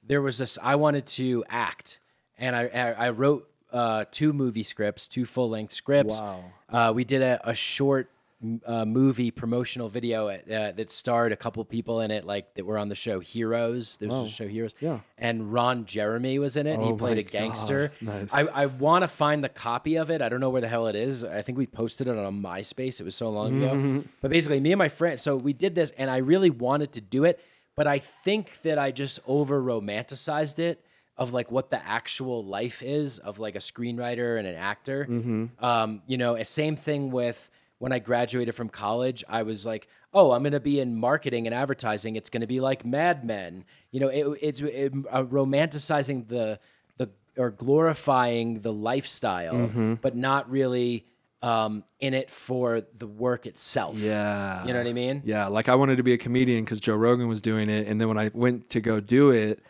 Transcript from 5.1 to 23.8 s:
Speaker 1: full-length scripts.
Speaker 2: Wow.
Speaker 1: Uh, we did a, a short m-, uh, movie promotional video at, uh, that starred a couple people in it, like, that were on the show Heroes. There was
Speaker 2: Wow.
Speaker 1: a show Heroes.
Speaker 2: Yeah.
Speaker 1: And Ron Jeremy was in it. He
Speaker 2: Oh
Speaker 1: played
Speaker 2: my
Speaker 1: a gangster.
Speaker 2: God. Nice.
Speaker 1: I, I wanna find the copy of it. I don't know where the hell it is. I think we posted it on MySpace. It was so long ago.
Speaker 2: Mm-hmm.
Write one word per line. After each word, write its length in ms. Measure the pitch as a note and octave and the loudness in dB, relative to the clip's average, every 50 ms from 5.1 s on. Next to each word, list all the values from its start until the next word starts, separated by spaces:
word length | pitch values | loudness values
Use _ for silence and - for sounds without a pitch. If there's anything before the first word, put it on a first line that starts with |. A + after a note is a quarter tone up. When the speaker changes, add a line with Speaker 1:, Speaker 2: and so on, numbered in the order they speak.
| - C3 B2 | -4 -4 -4
Speaker 1:
full-length 480 | A2+ - B2+ B2+ A#2 A2 G#2+ G#2+ G#2 - | -2 -2 -2 0 0 -2 -4 -6 -8 -8
scripts. 480 | - - - C#3 C#3+ C3+ G#2+ G#2+ A2 | -10 -2 2 4 4 4 4 0 -4
Speaker 2:
Wow. 240 | G#2+ G#2 F#2+ F#2 F2+ F2+ - - _ _ | -6 -8 -8 -10 -12 -18 -20 -20 _ _
Speaker 1:
Uh, 240 | - A#2+ A#2 A2+ A2 | 2 4 4 4 4
we 100 | A#2+ B2+ | 2 0
did 180 | - C3+ C3+ C3 | 2 2 2 4
a, 180 | B2+ B2 A#2 - - | 4 2 0 0 -4
a 60 | - | -4
short 560 | - - - - - C#3 C#3 C#3 C3+ B2 - _ _ _ _ _ _ A#2 | -2 -2 -2 -2 0 2 2 2 2 0 -4 _ _ _ _ _ _ -8
m-, 180 | A2+ A2+ A#2 - | -6 -6 -6 -6
uh, 180 | A#2+ A#2 A2+ A2 | -4 -2 -2 0
movie 460 | A2 A2 B2+ C3+ C3+ B2+ A#2+ B2 A#2 | 0 4 4 6 4 4 2 0 -2
promotional 580 | - - - A2+ A#2+ B2 B2 - - B2 A#2+ A2 | -2 -4 -4 -2 -2 -2 -2 -4 -6 -8 -8 -6
video 400 | G2 B2 A#2 A#2+ A2+ A2 G#2+ G#2 | -6 -4 -2 -2 -2 0 -2 -2
at, 220 | G2 F#2 - - | -4 -8 -8 -6
uh, 220 | A2 A2 G#2+ G#2 F2 | -4 -4 -4 -4 -4
that 180 | G2 A2+ G#2+ | -6 -8 -6
starred 420 | - - - B2+ A#2+ A#2 A#2 A#2 G#2+ | -6 -6 -2 2 2 4 4 2 0
a 40 | |
couple 280 | - - A#2 - A2+ A2 | 0 -4 -6 -6 -6 -8
people 360 | - - A#2 A2 - A#2 A2+ A2+ | -4 -6 -6 -2 -2 -2 -2 0
in 80 | G#2+ | -2
it, 160 | G#2+ G#2 E2+ | -2 -4 -4
like, 260 | F2 G2+ G2+ G2 _ _ | -4 -6 -6 -6 _ _
that 120 | - F#2+ | -10 -6
were 100 | F#2+ G#2+ | -4 -4
on 140 | G#2+ G#2 G2+ | -2 -2 -4
the 40 | G2+ | -6
show 260 | - - A#2 G#2 F#2 | -6 -4 -4 -4 -4
Heroes. 760 | F2 - - A2+ A2+ A2 A#2 A#2 A#2 A#2 A#2+ B2 A2+ A2 - | -4 -6 -6 -4 -2 0 0 0 0 0 -2 -4 -6 -6 -8
There 120 | - G#2 G#2 | -6 -6 -4
was 80 | B2 C3 | -2 -4
Speaker 2:
Wow. 60 | B2 | -4
Speaker 1:
a 40 | A2 | -6
show 180 | G#2+ - A#2 G2+ | -6 -8 -8 -6
Heroes. 260 | G#2 A2 A#2 G#2+ - _ | -4 -4 -6 -6 -6 _
Speaker 2:
Yeah. 200 | C#3+ D#3+ D#3 A2+ - _ _ | -4 -4 -4 -6 -8 _ _
Speaker 1:
And 360 | - A#2 A#2 A#2 A2+ A2 G#2 A2 | -4 -4 -2 -2 -2 -4 -2 0
Ron 320 | A#2+ A#2+ B2 B2+ B2 A2 | 2 2 2 2 0 -4
Jeremy 520 | F#2+ - G#2+ G#2 G#2+ A2 A#2 B2 C3 C3 C#3 | -6 -4 -2 -2 0 -2 -2 -2 -2 0 0
was 200 | C#3+ C#3 B2 D3 | 0 0 0 -2
in 80 | C#3+ | -2
it. 140 | D3+ D#3 A2+ | 0 -2 0
He 60 | A2 | 0
Speaker 2:
Oh 100 | A2+ A2+ | 0 0
Speaker 1:
played 180 | G#2+ A#2+ B2 A#2 | 0 0 0 0
Speaker 2:
my 40 | G#2+ | 0
Speaker 1:
a 20 | G#2 | -2
gangster. 680 | - - G2+ G#2+ A2 A2 A2 G#2+ G#2+ C#3 C#3 C#3+ D3 C#3+ - A2+ | -2 -4 -4 -4 -2 -2 -4 -2 0 0 0 0 -2 -4 -8 -10
Speaker 2:
God. 20 | A2 G#2 G2+ G2+ | -8 -6 -6 -6
Nice. 60 | G2+ B2+ | -2 0
Speaker 1:
I, 60 | C#3 D3+ D#3 - C3+ C#3+ | 0 0 0 0 0 -2
I 20 | |
wanna 420 | C#3 C3 B2+ C3+ D3+ E3 F3+ F#3 E3 | 0 0 0 2 4 4 4 4 0
find 340 | - - D3+ D3 D3+ D3 C#3 | 0 0 2 2 2 0 -2
the 60 | B2+ | -6
copy 480 | - - - A#2 A#2 B2+ - D3+ D#3+ | -8 -6 -6 -4 -4 -4 -2 0 0
of 140 | D#3+ D#3+ D3+ | 0 0 -2
it. 100 | E3 D#3 | -2 -2
I 80 | C3+ A2+ | 0 -2
don't 120 | A#2 B2+ | -2 0
know 100 | C3+ C3 | -2 0
where 100 | B2+ C3 | 0 0
the 80 | A#2+ A2+ | 0 0
hell 200 | A#2 A#2 A2+ A2+ | 0 0 0 0
it 80 | G#2 | 0
is. 280 | G2+ A2+ C3+ C3+ B2 A#2+ | 0 -2 -2 -2 -4 -6
I 160 | G2 D#2+ G#2 | -6 -6 -6
think 160 | G#2 - B2 | -6 -4 -2
we 100 | B2+ C3+ | -2 -2
posted 420 | - - G#2+ A2+ A2+ - - C3 B2 | -4 -2 -4 -4 -2 -2 -2 -2 -2
it 100 | A#2+ G#2+ | -2 -2
on 240 | G2+ G2 G2 G2+ G2+ | -2 -4 -4 -4 -6
MySpace. 580 | F#2 F2 F#2+ G#2 - - - C3 C3 B2 - | -6 -6 -6 -8 -8 -8 -6 -6 -6 -6 -6
It 40 | E2 | -6
was 100 | F2 - | -6 -4
so 160 | - A#2 A2+ | -2 -2 -2
long 260 | G#2+ G#2 G#2+ B2 C3 C3+ C#3+ | -2 0 0 0 2 2 2
ago. 120 | C#3 C#3 | 2 2
Speaker 2:
Mm-hmm. 260 | C#3 | 2